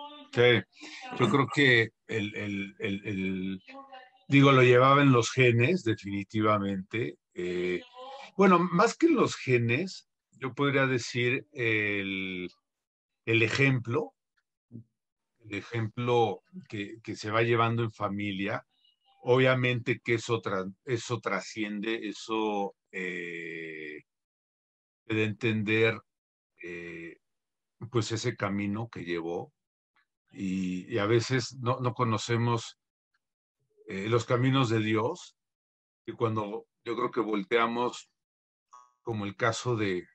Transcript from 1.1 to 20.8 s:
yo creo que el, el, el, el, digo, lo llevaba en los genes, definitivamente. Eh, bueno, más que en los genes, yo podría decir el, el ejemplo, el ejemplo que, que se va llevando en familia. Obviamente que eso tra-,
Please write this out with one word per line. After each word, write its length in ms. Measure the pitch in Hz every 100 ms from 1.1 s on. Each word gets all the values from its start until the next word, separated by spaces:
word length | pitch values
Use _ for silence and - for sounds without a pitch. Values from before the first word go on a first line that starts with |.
| -
yo 100 | 120
creo 180 | 139 135
que 360 | - 139 120 110 _ -
el, 260 | 117 104
el, 400 | 107 104 98 98 -
el, 260 | 107 98 113
el, 560 | 98 95 95 95 95 - 269 - - - _ -
digo, 240 | 139 139
lo 120 | 131
llevaba 380 | 123 123 131 139
en 100 | 139
los 180 | 123 110
genes, 540 | - 127 117 127 185
definitivamente. 1300 | 113 110 98 101 98 110 107 104 98 98 95 110 - - _
Eh, 480 | - 90 90 90 90 - - - - - -
bueno, 220 | 196 175
más 380 | 180 175 226 -
que 100 | 330
en 80 |
los 220 | 262 139 -
genes, 720 | - 123 117 123 190 - _ _ _
yo 200 | _ 131
podría 360 | 120 143 139 135
decir 580 | 127 - 123 120 127 -
el, 960 | - 113 110 104 101 98 98 95 92 90 - _ _ _ _ _ _ -
el 160 | 113
ejemplo, 720 | 110 - 139 131 113 127 262 _ _ _ _ _ _ 117 - _ _ _ _ _
el 100 | 110
ejemplo 880 | 101 - 117 110 - 120 120 110 92 _ 185 -
que, 320 | 107 101 113
que 100 | 110
se 160 | 95 107
va 120 | 110
llevando 420 | 117 117 117 117
en 80 | 117
familia. 720 | - 104 101 104 95 98 120 - _ _ _ _ _
Obviamente 800 | 123 127 131 127 123 123 117 117
que 100 | -
eso 280 | 113 - 117
tra-, 320 | 110 98 95 98